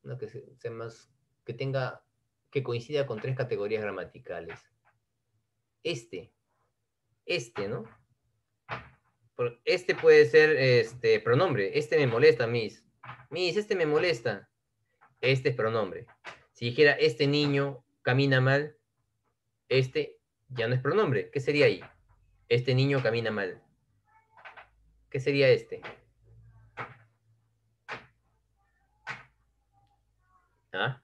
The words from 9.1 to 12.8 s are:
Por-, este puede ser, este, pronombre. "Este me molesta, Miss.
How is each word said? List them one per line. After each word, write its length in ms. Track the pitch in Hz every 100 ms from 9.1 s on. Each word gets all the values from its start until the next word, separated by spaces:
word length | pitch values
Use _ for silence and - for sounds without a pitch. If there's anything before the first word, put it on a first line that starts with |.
| _ _
Por-, 260 | - 120 -
este 300 | - 175 -
puede 300 | - 160 151 147
ser, 300 | 156 156 139
este, 640 | 131 123 110 - 113 110
pronombre. 580 | - 127 185 120 98 151
"Este 200 | 147 160
me 80 | 135
molesta, 400 | 117 151 151 117
Miss. 380 | 120 107 -